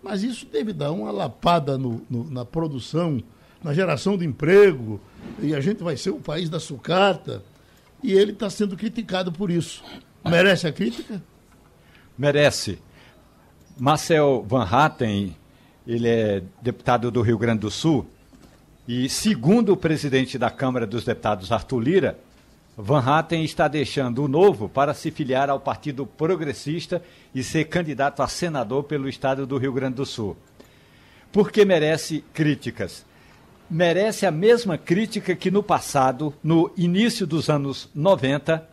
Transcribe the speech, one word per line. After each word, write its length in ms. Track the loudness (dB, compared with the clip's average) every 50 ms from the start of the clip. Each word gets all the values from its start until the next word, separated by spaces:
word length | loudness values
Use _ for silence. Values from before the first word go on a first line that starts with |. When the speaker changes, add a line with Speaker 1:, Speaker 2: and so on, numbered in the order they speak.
Speaker 1:
Mas 220 | -8 -6 -4 -2 -2
isso 200 | -4 -4 -8 -12
deve 260 | -6 -4 -4 -4 -4
dar 180 | -4 -4 -4 -4
uma 220 | -4 -4 -6 -6
lapada 640 | -4 -4 -6 -6 -6 -2 2 2 2 2 2 0 -2 -2
no, 240 | -2 -4 -4 -6 -6 -6
no, 180 | -6 -6 -6 -6
na 160 | -8 -10 -10
produção, 800 | -6 -6 -4 -4 -4 -6 -8 -10 -4 -2 -2 0 0 -2 -4 -6 -10 -20 _ -20 _ _ _
na 100 | -6 -4
geração 460 | 0 0 0 0 0 0 0 0 0 0
de 60 | -2
emprego, 760 | -4 -4 -2 2 6 8 10 10 8 6 2 -6 -8 -8 -10 -12 -18 -20 -20 -18 -16 -10 -6
e 140 | -4 -2 -2
a 60 | 0
gente 240 | 0 0 -2 -2 -4
vai 120 | -6 -4
ser 140 | -4 -4 -6
o 80 | -6 -6
país 300 | -6 -6 -6 -4 -4 -4
da 80 | -6 -6
sucata, 880 | -8 -8 -14 -12 -4 0 2 4 4 4 2 0 -6 -10 -10 -10 -12 -18 _ _ _ _ _ _ _ _ _ _
e 100 | -4 2
ele 200 | 4 4 4 4
tá 180 | 2 -6 -6 -6
sendo 260 | -2 -2 -4 -4 -4
criticado 540 | -6 -8 -6 -6 -6 -8 -4 -4 -4 -4 -4
por 180 | -4 -4 -4 -2
isso. 360 | 0 -2 -2 -4 -10 -16 -18 -20 -20 -20 -20 _ _ _ -2 2
Merece 380 | 4 4 6 6 4 2 0
a 60 | -4
crítica? 500 | -4 -2 -4 -4 -4 -6 -12 -12 -12 -14 -14 _ _ _ _ _ _ _ _ _ _ _ _ _ -20 -20 _ -20 _ -2
Speaker 2:
Merece. 600 | 0 2 4 4 4 4 2 0 -6 -8 -8 -10 -12 -20 -20 -20 -20 -20 _ _ _ _ _ _ _ _ _ _ _ _ -12 -2
Marcel 680 | 0 0 0 0 2 2 4 4 6 4 4 2 0 0
Van 160 | 0 0 0 2
Hatten, 680 | 2 2 2 2 0 -2 -2 -2 0 -2 -2 -4 -6 -12 _ _ _ _ _ _ _ _ _
ele 220 | -4 -4 0 2 2
é 340 | 2 2 2 0 0 -2 -4 -8 _ _
deputado 480 | -6 -6 -6 -4 0 0 2 2 2 0
do 140 | 0 0
Rio 160 | 2 2 2 2
Grande 220 | 2 0 0 0
do 100 | -2 -4
Sul, 360 | -6 -2 0 2 2 2 0 -6 -16 _ _ _ -20 -20 -20 -20 _ _ _ _ _ _ _
e 220 | -6 -4 -2 -2 -2
segundo 640 | -2 -2 0 0 0 2 4 4 4 6 6 4
o 40 | 2
presidente 600 | 2 2 -2 -2 0 -2 0 2 2 0 0 -2
da 140 | -2 -2 -2
Câmara 340 | -2 -2 -4 -2 0 -2 -4
dos 200 | -4 -4 -6 -4
Deputados, 480 | -4 -4 -2 -2 -2 -2 -2 -2 -2
Arthur 260 | -4 -4 -2 -4 -4 -2
Lira, 380 | 0 2 2 2 2 2 -4 -6 -16 _ _ _ _ _ -20 _ _ _ _
Van 220 | -12 -2 0 0 2
Hatten 460 | 2 2 2 2 2 0 -2 -4 -4
está 240 | -4 0 0 0 0
deixando 560 | 0 -2 -4 -2 -2 -4 -2 -2 -2 -2 -2
o 40 | 0
Novo 400 | 2 6 6 6 4 2 -6 -4
para 240 | 0 0 0 0
se 200 | 0 -4 -6 -10
filiar 360 | -6 -6 -4 -2 0 0 2 0
ao 120 | 0 -2
Partido 440 | -2 -6 -6 -6 -8 -10 -8 -8 -10
Progressista 960 | -12 -6 -4 -2 -2 -2 -2 -2 -6 -8 -8 -6 -6 -6 -6 -6 -6 -6 -8 -8 -10 -20 -20 -20 _
e 120 | _ -8 -8
ser 220 | -2 -2 -2 -2
candidato 560 | 0 -2 -4 -4 -4 -2 -2 -2 -2 0 -2
a 40 | -4
senador 560 | -4 -2 -6 -6 -4 -2 -4 -4 -2 -2 -4 -4
pelo 240 | -2 -6 -4 -4 -6
estado 380 | -8 -4 -2 -2 -2 -2 -4
do 100 | -4 -4
Rio 160 | -2 -2 -2
Grande 240 | -2 -2 -4 -4 -4
do 100 | -4 -6
Sul. 300 | -8 -6 -6 -6 -6 -8 -10 -16 _ _ _ -20 -20 _ _ _ _ _ -20 -20 -20 -20 -20 -20 _
Por 220 | 2 2 2 2
que 120 | 4 4 6
merece 600 | 6 6 4 4 2 0 0 -2 -6 -8 -8 -8 -10 -4
críticas? 720 | 0 2 2 0 0 -4 -10 -8 -8 -8 -8 -8 -16 -20 _ _ -20 -20 -20 -20 -20 _ -20 -20 -20 -12 -6
Merece 560 | -2 0 2 2 4 2 2 0 0 0 0
a 60 | 0
mesma 440 | 0 2 6 6 6 6 4 -2 -4
crítica 600 | -4 -2 -2 0 0 0 -2 -4 -8 -2 -4 -4
que 140 | -2 0 0
no 120 | 2 0
passado, 720 | 2 2 0 0 0 0 0 2 2 2 2 0 -4 -6 -6 -4
no 280 | 0 2 4 4 4 2 0
início 480 | -2 0 2 2 2 2 2 2 -2 -4
dos 240 | -2 -2 -2 0 2
anos 400 | 0 0 0 -4 -6 -8 -12 -12 _
noventa 760 | 0 4 4 4 4 2 0 0 0 0 -2 -2 -2 -2 -14